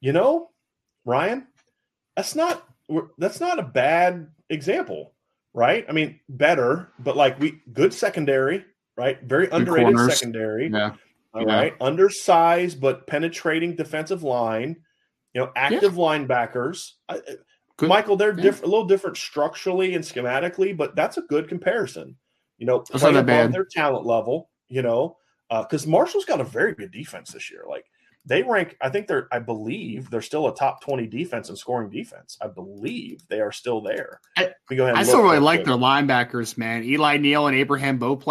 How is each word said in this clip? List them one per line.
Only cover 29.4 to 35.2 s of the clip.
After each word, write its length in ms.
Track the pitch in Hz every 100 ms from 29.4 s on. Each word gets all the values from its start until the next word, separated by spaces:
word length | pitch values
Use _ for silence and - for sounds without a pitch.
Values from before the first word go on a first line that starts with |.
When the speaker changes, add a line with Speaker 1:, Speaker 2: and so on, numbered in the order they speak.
| 113 110 107 101 165 113 131
Speaker 1:
they're 100 | 117
still 280 | - 151 135
a 60 | -
top 260 | 135 -
twenty 240 | - 135 113
defense 420 | 117 175 113 -
and 80 | 98
scoring 320 | - 123 104
defense. 480 | 120 233 - _ -
I 60 | -
believe 760 | - 190 - - 240 - - -
they 120 | 104
are 120 | 104
still 280 | - 123 110
there. 400 | 104 110 - - _ -
Speaker 2:
I, 60 |
Speaker 1:
Let 140 | 185 - -
me 60 | 131
go 60 |
ahead 120 | 127
and 40 | 123
Speaker 2:
I 40 |
still 140 | -
Speaker 1:
look 60 | 254